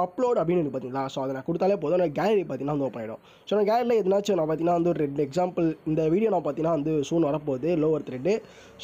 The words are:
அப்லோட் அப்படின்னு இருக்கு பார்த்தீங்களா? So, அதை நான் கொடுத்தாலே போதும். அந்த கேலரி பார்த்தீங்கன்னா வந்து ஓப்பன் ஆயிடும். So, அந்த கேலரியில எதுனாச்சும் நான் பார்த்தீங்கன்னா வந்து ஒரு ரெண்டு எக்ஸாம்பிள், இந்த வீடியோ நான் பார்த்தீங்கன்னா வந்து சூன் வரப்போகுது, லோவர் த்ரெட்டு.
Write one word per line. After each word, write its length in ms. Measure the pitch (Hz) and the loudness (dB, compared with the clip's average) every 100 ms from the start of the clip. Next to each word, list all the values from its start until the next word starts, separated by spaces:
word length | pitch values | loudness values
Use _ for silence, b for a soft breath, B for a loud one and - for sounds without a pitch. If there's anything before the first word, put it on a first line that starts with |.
| 180 | 0
அப்லோட் 340 | - 247 226 | 0 0 2
அப்படின்னு 200 | 165 175 | 2 0
இருக்கு 120 | 147 254 | 0 -4
பார்த்தீங்களா? 280 | 127 135 - | -6 -6 -4
So, 60 | 143 | -4
அதை 100 | 135 135 | -6 -6
நான் 100 | 170 | -4
கொடுத்தாலே 280 | 170 190 202 | 0 0 0
போதும். 140 | 156 180 | 0 0
அந்த 80 | 170 143 | 0 0
கேலரி 240 | 190 208 | 0 0
பார்த்தீங்கன்னா 320 | 156 131 139 147 | -2 -6 -2 -2
வந்து 120 | 131 | -2
ஓப்பன் 140 | 117 | -6
ஆயிடும். 160 | 110 107 B B B | -10 -12 B B B
So, 40 | 208 | 0
அந்த 100 | 208 | 2
கேலரியில 280 | 233 240 226 | 2 2 2
எதுனாச்சும் 360 | 190 202 202 180 | 4 2 2 0
நான் 80 | 156 | 0
பார்த்தீங்கன்னா 280 | 160 170 175 | 0 2 2
வந்து 120 | 175 | 2
ஒரு 60 | 156 143 | 2 0
ரெண்டு 160 | 143 139 | 0 -2
எக்ஸாம்பிள், 400 | 175 180 180 165 156 156 | 0 -2 0 -2 -2 -2
இந்த 120 | 156 156 | 0 2
வீடியோ 160 | 185 220 180 | 2 2 0
நான் 100 | 151 | -2
பார்த்தீங்கன்னா 300 | 143 160 156 | -2 0 0
வந்து 160 | 151 151 135 | 0 0 0
சூன் 180 | 170 147 | 2 2
வரப்போகுது, 420 | 151 147 127 156 165 | 0 -2 -2 0 2
லோவர் 220 | 156 151 - | 2 0 -2
த்ரெட்டு. 260 | 127 165 220 B B B B | -4 -2 -2 B B B B